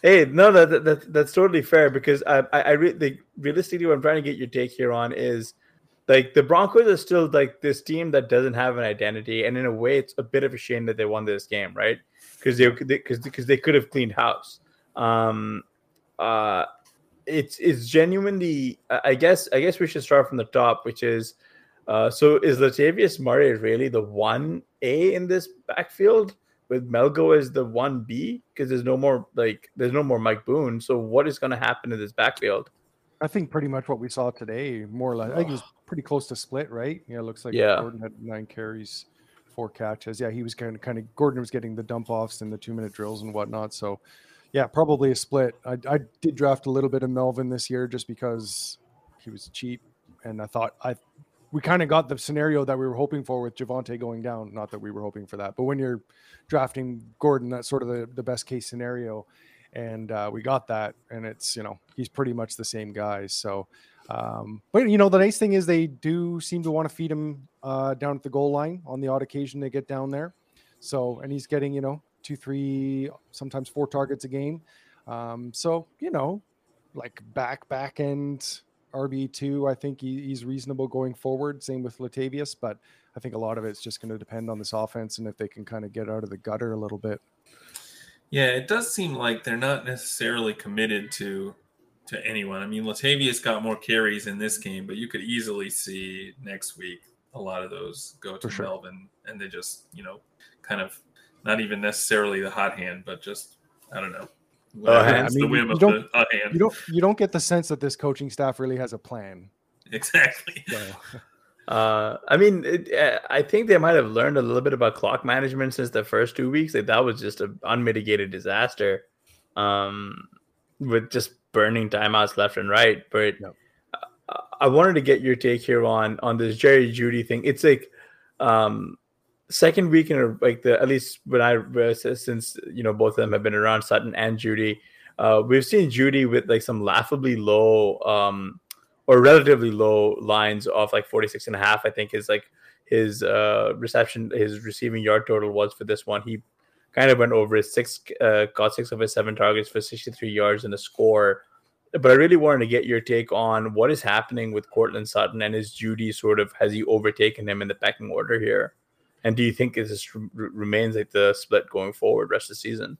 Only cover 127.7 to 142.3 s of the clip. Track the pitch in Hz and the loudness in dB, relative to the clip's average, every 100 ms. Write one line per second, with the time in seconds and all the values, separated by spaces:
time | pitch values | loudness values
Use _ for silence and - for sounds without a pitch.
127.7 | 131 - _ - _ _ _ 120 113 107 | 6 2 _ -20 _ _ _ 4 4 2
128.7 | 107 95 - _ _ _ _ _ - 165 | -2 -10 -14 _ _ _ _ _ 4 6
129.7 | 165 175 160 160 143 120 113 123 117 123 | 6 6 6 6 2 2 2 2 2 2
130.7 | 117 131 135 127 - - 127 120 117 104 | 4 4 0 -2 -14 0 2 4 2 0
131.7 | 123 117 113 117 120 - 117 - - - | 0 2 0 -4 -4 -6 -6 -8 -12 -12
132.7 | 123 113 107 110 104 110 101 107 104 107 | -4 -2 2 2 2 0 0 0 2 2
133.7 | 110 - 107 113 - 110 113 113 110 107 | 2 2 0 0 -4 -4 -2 -2 -2 -2
134.7 | 104 _ _ - - 110 110 113 135 131 | -4 _ _ -20 0 4 4 6 4 6
135.7 | 214 165 117 135 139 127 120 - 113 - | 2 4 2 2 4 2 2 2 0 0
136.7 | 110 101 95 113 143 131 113 104 107 110 | -4 2 2 2 -2 -2 0 4 6 6
137.7 | 110 101 - - 104 101 98 95 - _ | 6 4 0 0 2 2 -2 -10 -14 _
138.7 | - _ _ - 127 131 156 139 131 117 | -20 _ _ 8 10 12 10 10 4 4
139.7 | 107 110 107 107 - 107 107 107 104 104 | 2 4 6 4 0 0 2 2 -2 -2
140.7 | - 104 107 - 117 107 104 - 101 101 | 0 0 0 0 -2 -2 -6 -8 -2 2
141.7 | 107 110 107 104 107 104 | 2 0 -4 -6 -6 -2